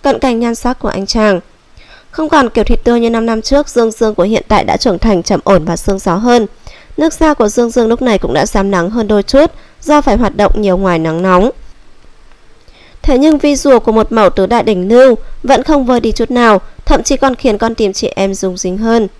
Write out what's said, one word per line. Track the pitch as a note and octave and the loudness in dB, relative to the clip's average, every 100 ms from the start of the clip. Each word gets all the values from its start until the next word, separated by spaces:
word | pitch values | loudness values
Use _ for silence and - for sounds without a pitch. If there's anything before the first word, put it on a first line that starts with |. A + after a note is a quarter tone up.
Cận | C#4+ - | -2 -2
cảnh | C4 A#3 | -2 -2
nhan | A#3 | -4
sắc | A#3 B3 C4 | -4 -4 -4
của | - | -6
anh | - G3 | -6 -4
chàng | A3+ G#3+ F#3 - _ _ - - - _ | 0 0 0 -4 _ _ -20 -20 -20 _
không | - D#4 | -8 0
còn | D#4 A#3+ | 0 0
kiểu | A#3 | 0
thịt | G#3+ A#3+ | 0 0
tươi | - A#3+ | 2 0
như | A#3 | 0
năm | A3+ A3+ | -2 -2
năm | A3 | -4
trước, | - C#4 D4 | 0 0 0
Dương | A#3+ A3+ | -2 -2
Dương | A3 A3 | -2 -4
của | G#3 | 0
hiện | F#3 A3 - | 0 -2 0
tại | G#3 | 0
đã | - D#3 | 0 0
trưởng | - F3+ | 0 0
thành, | A3+ F#3+ | 0 0
trầm | E3+ G3 | 0 -2
ổn | - F#3+ | 2 0
và | D#3 E3+ | 0 -4
sương | - G3 | -4 -4
gió | F#3+ | -2
hơn. | F3 A#3+ A#3+ G#3 - - - - - | -2 2 2 0 -8 -20 -20 -16 -4
Nước | D#4+ | -4
da | - D#4+ | 0 0
của | D4 G#3+ | 2 0
Dương | - A#3+ | 0 -2
Dương | B3 A3+ | 0 0
lúc | A#3 | 0
này | B3+ G3 | 0 0
cũng | - | 0
đã | B2+ - | -2 0
dám | G#3 G3 | -2 0
nắng | F#3+ E3+ | -2 -2
hơn | A3+ G#3 | -4 0
đôi | G#3 | -2
chút | G3 C4+ E4 - - _ | 2 2 2 -2 -20 _
do | - D4 | 0 2
phải | C#4 C#4 | 2 0
hoạt | A3 - | 0 0
động | G#3 - | 0 2
nhiều | G#3 F3+ | 0 0
ngoài | F#3+ E3+ | 0 0
nắng | D#3+ E3 | -2 -2
nóng. | F#3 F3+ A3+ - - - - - - - - - - - - - - - | 2 2 2 -4 -18 -20 -20 -20 -20 -20 -20 -20 -20 -20 -20 -20 -20 -6
Thế | - A#3+ | 0 4
nhưng | D4+ D4+ | 4 4
visual | D4 C#4 C#4+ B3 | 2 0 2 2
của | A3 | 4
một | A3 G#3+ | 2 2
mẫu | A3+ G3 | 2 2
tứ | - F#3+ | 2 0
đại | A#3 | 0
đỉnh | A3+ F#3+ F#3 | 0 -2 2
lưu | A#3 C4 A3+ - - | 6 6 4 -4 -10
vẫn | - B3+ | 0 0
không | C4+ D4 B3 | 2 0 2
vơi | B3 | 0
đi | A3+ | 0
chút | - A3+ | -2 -2
nào, | B3 A#3 G3+ - - | 2 2 2 -2 -10
thậm | - - | 0 0
chí | A3+ C4+ | 0 0
còn | C4+ | 0
khiến | B3 - G#3 | 0 -2 0
con | A3+ | -4
tim | A#3 G#3+ | -2 -4
chị | G3 - | -2 -6
em | - G3 | -4 -4
rung | G3+ F#3+ F#3 | -2 -6 -6
rinh | F#3 F#3 | -6 -4
hơn. | A3+ A#3 G3+ - | 0 0 -2 -6